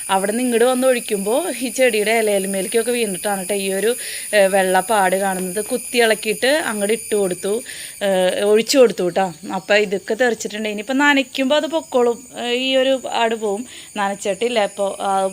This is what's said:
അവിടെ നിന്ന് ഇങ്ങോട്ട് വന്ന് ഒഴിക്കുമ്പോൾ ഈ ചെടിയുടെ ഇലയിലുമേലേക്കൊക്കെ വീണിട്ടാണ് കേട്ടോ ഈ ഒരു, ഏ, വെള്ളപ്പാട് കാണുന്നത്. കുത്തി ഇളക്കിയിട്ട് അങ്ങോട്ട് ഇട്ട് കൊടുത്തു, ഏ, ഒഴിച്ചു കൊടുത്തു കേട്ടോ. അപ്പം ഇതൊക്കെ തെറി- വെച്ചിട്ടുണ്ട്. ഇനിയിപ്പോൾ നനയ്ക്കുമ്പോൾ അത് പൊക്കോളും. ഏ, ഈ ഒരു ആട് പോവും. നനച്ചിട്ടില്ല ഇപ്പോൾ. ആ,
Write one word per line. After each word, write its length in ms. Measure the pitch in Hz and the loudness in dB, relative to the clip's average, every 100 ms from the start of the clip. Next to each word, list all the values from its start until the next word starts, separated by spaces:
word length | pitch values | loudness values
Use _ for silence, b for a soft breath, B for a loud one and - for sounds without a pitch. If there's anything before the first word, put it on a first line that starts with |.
| - | -2
അവിടെ 220 | 190 196 | 0 2
നിന്ന് 120 | 233 | 0
ഇങ്ങോട്ട് 200 | 254 226 | 0 2
വന്ന് 220 | 247 254 262 | 2 2 2
ഒഴിക്കുമ്പോൾ 640 | 240 - 202 196 262 349 240 | 0 0 -4 0 0 -2 -4
ഈ 60 | 247 | -4
ചെടിയുടെ 500 | 262 254 214 208 226 | 2 2 2 2 2
ഇലയിലുമേലേക്കൊക്കെ 720 | 214 196 196 196 190 233 226 | 2 0 0 -4 -2 0 0
വീണിട്ടാണ് 500 | 240 214 175 208 196 | 0 -2 -2 -4 -4
കേട്ടോ 140 | 185 | -2
ഈ 180 | 202 190 | -4 -2
ഒരു, 220 | 190 208 254 B B B | 0 -2 -2 B B B
ഏ, 120 | 208 190 | 4 4
വെള്ളപ്പാട് 720 | 196 185 185 185 220 185 190 | 4 4 2 2 2 2 2
കാണുന്നത്. 480 | 196 185 185 196 | 0 -2 -4 -6
കുത്തി 340 | 208 247 - 240 | -4 -6 -2 2
ഇളക്കിയിട്ട് 640 | 226 214 220 208 247 302 - | 2 2 -2 -2 0 0 -2
അങ്ങോട്ട് 260 | 208 202 | -2 -2
ഇട്ട് 220 | 226 - | -2 -2
കൊടുത്തു, 400 | 208 190 180 196 220 B B B - | 0 0 -2 -4 -4 B B B -6
ഏ, 60 | 202 185 185 - | 0 2 2 2
ഒഴിച്ചു 360 | 208 214 220 277 | 4 4 4 6
കൊടുത്തു 240 | 233 190 | 6 4
കേട്ടോ. 240 | 180 185 190 156 214 | -2 0 -2 -4 -8
അപ്പം 220 | 190 - 208 | -6 0 2
ഇതൊക്കെ 380 | 208 196 - | 2 -2 -4
തെറി- 180 | 220 247 | 0 0
വെച്ചിട്ടുണ്ട്. 340 | 220 202 214 214 | 0 -6 -6 -6
ഇനിയിപ്പോൾ 240 | 208 214 262 | -6 -2 2
നനയ്ക്കുമ്പോൾ 540 | 294 277 - - 262 302 | 4 4 0 -2 0 0
അത് 80 | 302 | 0
പൊക്കോളും. 440 | 320 - 254 240 240 - 160 | -4 -2 0 2 0 -8 -8
ഏ, 20 | 240 247 262 | -4 -2 0
ഈ 20 | 262 | 2
ഒരു 120 | 262 262 - - | 2 0 -2 -2
ആട് 140 | 226 226 | 0 0
പോവും. 200 | 214 202 247 B B 208 | -2 -4 -8 B B -4
നനച്ചിട്ടില്ല 580 | 196 202 208 190 240 233 202 | -4 -2 -4 -2 -2 0 0
ഇപ്പോൾ. 200 | 202 196 - 196 | -2 -4 -2 -2
ആ, 20 | 196 190 | 0 0